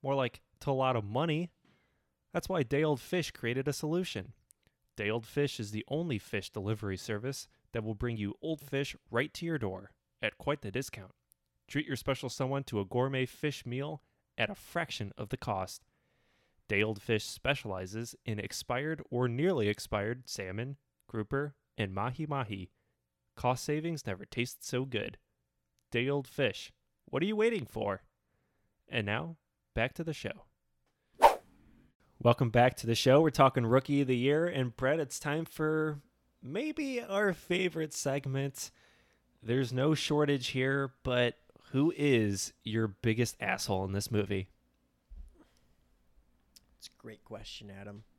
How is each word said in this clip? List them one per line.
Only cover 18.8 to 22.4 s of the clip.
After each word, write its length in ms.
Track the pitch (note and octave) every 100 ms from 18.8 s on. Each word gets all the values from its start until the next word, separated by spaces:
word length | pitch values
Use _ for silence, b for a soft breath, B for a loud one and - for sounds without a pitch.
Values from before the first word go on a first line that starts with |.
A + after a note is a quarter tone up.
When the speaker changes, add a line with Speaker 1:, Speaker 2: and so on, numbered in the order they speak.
| D3 D#3+ -
Speaker 1:
or 180 | A#2+ B2
nearly 400 | A#2+ E3+ E3+ G#2
expired 540 | G#2 - G#2+ G#2 B2 B2
salmon, 520 | - F#2+ G2 B2 C#3 _ _ _
grouper, 480 | A2+ G#2+ C#3 D3 - _ -
and 180 | G2+
mahi-mahi. 760 | F#2+ A2+ B2+ D#3 C#3+